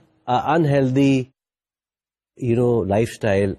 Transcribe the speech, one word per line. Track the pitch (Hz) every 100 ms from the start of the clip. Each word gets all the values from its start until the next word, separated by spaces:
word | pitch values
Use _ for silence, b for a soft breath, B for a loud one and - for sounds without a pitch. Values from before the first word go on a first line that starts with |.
| - _ -
a | 123 139 160
unhealthy، | 151 139 131 131 139 131 127 _ _ _ _ _ _ _ _ _ _ -
you | 123 117
know, | 123 117 92 101
lifestyle، | 117 - 113 98 101